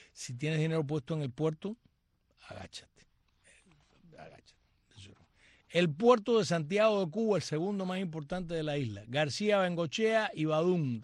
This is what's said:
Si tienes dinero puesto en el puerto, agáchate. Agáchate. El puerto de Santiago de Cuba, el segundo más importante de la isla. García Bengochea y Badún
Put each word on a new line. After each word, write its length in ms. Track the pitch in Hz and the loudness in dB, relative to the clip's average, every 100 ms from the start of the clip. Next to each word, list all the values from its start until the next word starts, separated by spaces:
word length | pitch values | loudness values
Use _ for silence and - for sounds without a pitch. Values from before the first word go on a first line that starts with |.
| - | -20
Si 220 | - - | -14 -10
tienes 260 | 123 151 156 | -4 -2 2
dinero 240 | 160 160 143 | 2 2 0
puesto 280 | 151 - | -2 -2
en 80 | 160 | -4
el 80 | 139 | -4
puerto, 460 | 123 156 156 196 226 _ _ _ _ _ _ - | -2 -2 -2 -8 -10 _ _ _ _ _ _ -16
agáchate. 580 | - 95 - - _ _ _ _ _ _ _ _ 156 _ _ 170 - | -14 -14 -16 -20 _ _ _ _ _ _ _ _ _ _ _ -20 -20
Agáchate. 360 | - - _ _ _ _ _ - 98 - _ _ _ _ _ | -20 -20 _ _ _ _ _ -20 -20 -20 _ _ _ _ _
El 200 | 165 175 | 0 2
puerto 500 | 143 233 247 202 226 | 4 4 4 4 2
de 60 | |
Santiago 580 | 160 170 147 202 220 208 | 2 0 0 2 4 4
de 80 | 180 | 0
Cuba, 280 | 190 226 190 | -2 0 0
el 40 | |
segundo 440 | - 151 185 202 185 | 0 -2 -2 -2 -4
más 120 | 185 | -4
importante 540 | 190 160 143 180 170 | -4 -6 -8 -8 -6
de 100 | 165 | -4
la 140 | 156 147 | -2 -2
isla. 280 | 123 101 110 | -4 -6 -6
García 500 | 135 151 - 208 202 | -2 -2 0 2 2
Bengochea 720 | 185 170 170 - 220 220 208 | 2 0 -2 0 2 2 0
y 100 | - | -2
Badún 580 | 156 156 175 180 139 117 | 0 2 4 2 2 -2